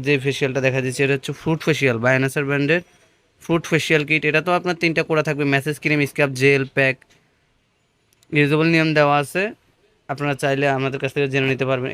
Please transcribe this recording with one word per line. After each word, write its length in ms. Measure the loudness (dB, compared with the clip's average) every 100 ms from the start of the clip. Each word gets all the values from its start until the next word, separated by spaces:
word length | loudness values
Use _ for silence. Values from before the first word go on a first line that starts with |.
| 0
যে 100 | 0
ফেসিয়ালটা 420 | 0 -2 -2 0
দেখা 200 | 0 0
দিচ্ছি, 200 | -2 -2
এটা 100 | 0
হচ্ছে 180 | -2 -4
ফ্রুট 280 | -8 -4 -2 0
ফেসিয়াল, 300 | 0 0 2
বায়ো 200 | 2 2
ন্যাচার 260 | 0 -2
ব্র্যান্ডের 360 | -2 -2 0 -2 -4 _ _ _ _ _
ফ্রুট 220 | -4 -4 0
ফেসিয়াল 360 | -2 2 0
কিট। 180 | 2 0
এটা 160 | 2 0 2
তো 40 |
আপনার 240 | 0 0 -2
তিনটা 200 | 0 0
কোটা 200 | 0 0
থাকবে, 220 | 0 0
ম্যাসেজ 320 | 0 0 0 -4
ক্রিম, 240 | -2 0 0
স্ক্রাব, 240 | 0 -2
জেল, 300 | 2 4 4 2
প্যাক। 220 | 0 0 0 _ _ _ _ _ _ _ _ _ _ _ _ -4
ইউজেবল 340 | 2 2 4 2
নিয়ম 280 | 2 2
দেওয়া 220 | 4 4 2
আছে, 260 | 0 -4 -4 -6 _ _ _ _ -12
আপনারা 260 | -6 -4
চাইলে 340 | -2 -2 0 0
আমাদের 320 | 0 -2 -4
কাছ 100 | -6
থেকে 140 | -2 -2
জেনে 200 | 0 0
নিতে 180 | 0 -2
পারবেন। 200 | -2 -2